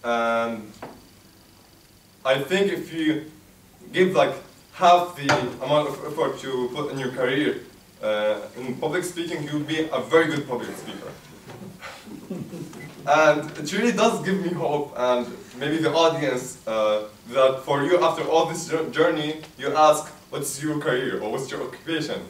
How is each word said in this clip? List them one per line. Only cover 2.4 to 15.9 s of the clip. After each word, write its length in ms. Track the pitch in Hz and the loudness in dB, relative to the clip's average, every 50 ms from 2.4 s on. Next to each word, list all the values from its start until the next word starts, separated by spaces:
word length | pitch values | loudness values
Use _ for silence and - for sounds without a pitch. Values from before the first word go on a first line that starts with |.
think 320 | 139 - 185 196 196 196 | 2 0 2 2 2 2
if 200 | 175 156 160 156 | 0 -2 -6 -6
you 380 | 160 160 160 151 147 143 - - - - - - - - - - - - - - | -4 0 2 2 2 0 -4 -10 -18 -20 -20 -20 -20 -20 -20 -20 -20 -20 -20 -6
give, 240 | - 170 185 180 - | 2 2 2 4 6
like, 180 | - 135 131 - - - - - - - _ | 4 2 2 0 -6 -12 -18 -20 -20 -20 _
half 420 | - - 185 175 175 175 175 - - | -4 4 8 8 8 8 6 0 -6
the 120 | 143 143 139 135 127 123 120 - - 131 | -6 0 0 2 2 0 -4 -6 -6 -2
amount 240 | 139 151 151 151 143 | 2 2 2 2 0
of 140 | 135 - - | -4 -6 -8
effort 360 | - - - 156 139 - - | -8 -2 0 0 -2 -2 -4
you 280 | - 135 131 127 123 117 123 | -6 -4 -2 -2 -2 -2 -4
put 160 | 147 151 147 | -4 -6 -6
in 80 | 139 135 | -4 -4
your 120 | 131 123 | -6 -6
career, 500 | - 131 127 123 135 143 151 - - - - - - - - - - - | -2 -2 0 0 2 2 0 0 -2 -4 -8 -16 -20 -20 -20 -20 -18 -6
uh, 360 | - 107 107 107 107 107 107 - - - - | -2 -2 0 2 2 0 0 -2 -4 -12 -12
in 180 | 123 127 127 117 | -10 -8 -8 -6
public 280 | - 165 156 - 180 165 | -4 -2 -2 -2 -2 -2
speaking, 400 | - - 165 170 160 170 156 143 | -4 -6 -6 -6 -6 -4 -6 -6
you'll 160 | 143 147 151 | -4 -4 -4
be 280 | 143 151 160 160 160 156 | -4 -2 -2 -2 -2 -2
a 80 | 131 127 | -2 -6
very 260 | - - 156 165 160 | -2 4 4 4 4
good 220 | 156 151 139 - - | 4 0 -4 -4 -4
public 220 | 123 117 110 - - | -6 -6 -6 -8 -12
speaker. 360 | - - 107 95 - - - - - - - - - - - - - - - - - - - - - - - - - - - | -12 -12 -14 -14 -12 -14 -14 -16 -16 -20 -20 -20 -20 -18 -18 -18 -16 -16 -16 -16 -16 -16 -16 -16 -16 -18 -18 -18 -16 -12 -12
<laughs> 140 | 196 180 - - - 170 - - - - - - - - - | -10 -10 -10 -10 -10 -12 -12 -14 -14 -16 -16 -16 -16 -10 2
And 440 | - 147 151 - 151 147 151 - - - | 4 4 6 8 6 6 4 0 -6 -10
it 160 | - 151 - | -10 -8 -4
really 200 | 190 208 233 240 | -2 0 2 2
does 300 | 190 190 220 233 - - | 4 4 4 4 4 2
give 160 | 151 185 190 180 | 0 0 0 0
me 80 | 165 170 | 0 -2
hope, 420 | - - 160 151 147 147 143 - - 123 | -2 -2 -2 0 0 -2 -2 -4 -4 -2
and 280 | 123 123 123 120 120 - - - - - - 123 | 2 2 2 2 0 -4 -10 -14 -16 -16 -10 -6
maybe 200 | 139 151 156 165 | -4 -2 -2 0
the 120 | 156 156 | 0 2